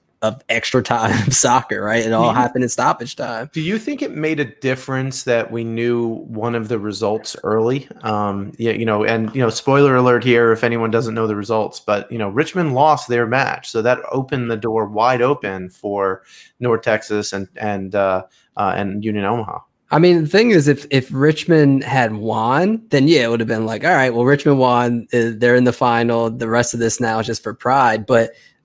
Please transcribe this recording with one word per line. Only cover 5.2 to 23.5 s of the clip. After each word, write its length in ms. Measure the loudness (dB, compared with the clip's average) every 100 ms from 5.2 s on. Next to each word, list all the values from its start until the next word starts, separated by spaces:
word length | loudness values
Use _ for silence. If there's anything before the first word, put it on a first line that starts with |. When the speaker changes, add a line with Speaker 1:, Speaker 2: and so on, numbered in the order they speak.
Speaker 2:
that 260 | -2 -2 -2
we 120 | -6
knew 640 | -6 -4 -2 0 -2 -6 -10
one 260 | -6 -4
of 140 | -4 -4
the 100 | -4
results 580 | -4 -4 -2 -2 -6 -8
early? 420 | -2 0 0 -2 -6 -8
Um, 540 | -4 -2 -2 -4 -8 -4
yeah, 160 | -4
you 140 | -2 0
know, 180 | 0
and, 300 | 0 0 -2
you 80 | 0
know, 80 | 0
spoiler 440 | 0 2 4 6
alert 300 | 4 4 4
here 260 | 4 4 4
if 140 | 2
anyone 260 | 2 2 0
doesn't 220 | 0 -2
know 140 | -2 -2
the 100 | -4
results, 440 | -2 -2 -2 -6
but, 300 | -2 -2 -4
you 60 | -6
know, 140 | -4
Richmond 440 | -2 -2 -2 0
lost 340 | 2 2 2 0
their 180 | 0 2
match, 420 | 0 0 -4 -6
so 140 | -2
that 160 | 0 0 -2
opened 400 | -6 -4 -4 -4
the 60 | -4
door 300 | -2 -2 -2
wide 340 | 0 2 2
open 480 | 0 -2 -4 -8 -10
for 540 | -10 -6 -2 -2 -4 _ -20 -20 -6
North 200 | -2 0
Texas 540 | 0 -2 -2 -4 -4
and, 120 | -6 -8 -8
and, 380 | -6 -6 -4
uh, 280 | -2 0 0 -4 _ _ -4
uh, 160 | -2
and 300 | -2 -4 -6
Union 220 | -4 -4 -2
Omaha. 320 | -2 -6 -12 -16 _ -2
Speaker 1:
I 60 | 2
mean, 240 | 4 4
the 60 | 2
thing 240 | 2 4
is, 160 | 4 4
if, 180 | 2 0
if 160 | -2 0
Richmond 680 | 0 2 2 2 4 4 2
had 320 | 0 0 0
won, 680 | -2 -4 -2 0 2 2 -2 0
then 180 | 2 4
yeah, 160 | 4
it 40 | 2
would 120 | 0
have 80 |
been 180 | -2